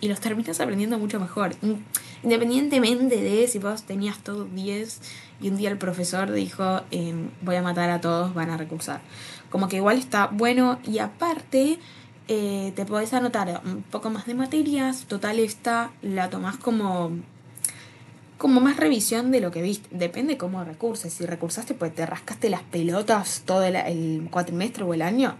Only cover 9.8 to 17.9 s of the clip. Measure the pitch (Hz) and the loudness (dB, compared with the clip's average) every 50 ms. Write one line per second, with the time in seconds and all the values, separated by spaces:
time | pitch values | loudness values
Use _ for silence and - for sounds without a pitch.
9.8 | 196 208 233 262 254 - - 208 202 - 208 208 233 240 247 254 254 247 254 247 | 4 4 4 4 2 2 2 2 2 2 2 2 4 4 6 6 6 4 4 0
10.8 | - - 214 214 214 208 - - 330 339 320 - - - - 262 269 302 330 339 | -4 -2 -2 -2 -2 -2 -4 -2 -2 -2 -2 -2 -4 2 4 4 6 4 2 0
11.8 | - - - - - - - - - - 220 214 208 202 196 196 196 196 190 - | -4 -18 -20 -20 -20 -20 -20 -14 -4 -2 0 0 0 0 -2 -2 -4 -4 -4 -4
12.8 | 196 196 214 208 220 233 262 254 247 240 240 214 190 180 175 - - 185 190 208 | -4 -2 0 -2 0 0 0 0 0 2 0 0 0 0 -2 -4 -4 -6 -6 -6
13.8 | 196 - - 220 220 220 220 202 - 233 240 254 262 262 302 311 294 302 285 269 | -8 -8 -8 -6 -4 -4 -4 -4 -6 -4 -2 -2 -2 0 2 2 2 2 2 2
14.8 | 262 262 254 254 - - 202 196 208 208 214 226 226 208 214 - - 240 233 233 | 0 0 -2 -4 -6 -6 -6 -2 -2 0 2 2 2 2 0 -4 -2 0 0 0
15.8 | 233 - - - - 202 190 190 185 185 190 185 180 190 202 - - 247 226 220 | 0 -2 -6 -8 -6 -4 -2 0 -2 -2 -2 -4 -4 -4 -6 -4 -2 0 0 2
16.8 | 202 190 185 180 170 165 170 170 - - - - - - - - - - - - | 2 0 0 0 -2 -2 -4 -6 -8 -12 -18 -20 -20 -20 -18 -8 -8 -8 -8 -8
17.8 | - - | -20 -20